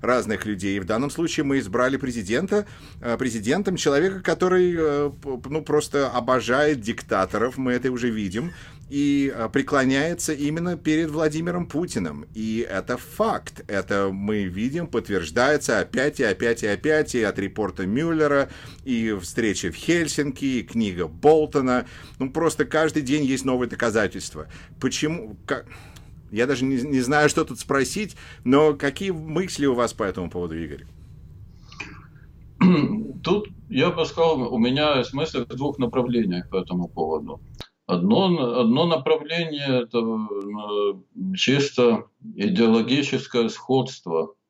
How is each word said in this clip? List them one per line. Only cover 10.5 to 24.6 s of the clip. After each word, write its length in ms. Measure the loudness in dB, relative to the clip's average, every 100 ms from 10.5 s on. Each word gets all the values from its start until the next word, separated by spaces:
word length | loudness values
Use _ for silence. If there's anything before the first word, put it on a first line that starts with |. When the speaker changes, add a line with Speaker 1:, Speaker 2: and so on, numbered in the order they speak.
| -2 -2 -2
Speaker 1:
перед 320 | 0 0 0
Владимиром 560 | 0 0 0 -2 -4 -4
Путиным. 580 | -4 -2 -2 -4 -6 -12
И 320 | -8 -4 -4 -2
это 260 | -4 -4 -6
факт. 680 | -6 -2 0 0 -6 -16 -6
Это 400 | -4 -2 0 0
мы 340 | -2 -2 -2
видим, 420 | -2 -2 -2 -2 -2
подтверждается 920 | -4 0 -2 0 0 2 2 2 0
опять 420 | 0 0 -2 0
и 40 |
опять 380 | 0 2 0 0
и 40 | 0
опять, 480 | -2 2 2 2
и 80 | 0
от 160 | 0 0
репорта 480 | -4 -2 -4 -2 -2
Мюллера, 640 | 0 0 2 2 2 0 -6 -18 -16 -4
и 280 | 0 0 -2
встречи 480 | -4 0 0 0 -4
в 60 |
Хельсинки, 720 | -6 0 0 0 -2 -2 -2 -2
и 160 | -2
книга 440 | -2 -2 0 0 -6
Болтона. 800 | 4 6 6 4 0 2 0 -2 -12 -20 -8
Ну, 120 | -4
просто 340 | 0 0 2
каждый 380 | 0 2 2 0
день 240 | 0 2 2
есть 180 | 0
новые 240 | 0 0 -2
доказательства. 800 | 0 0 2 0 -2 -12 -12 -14 -16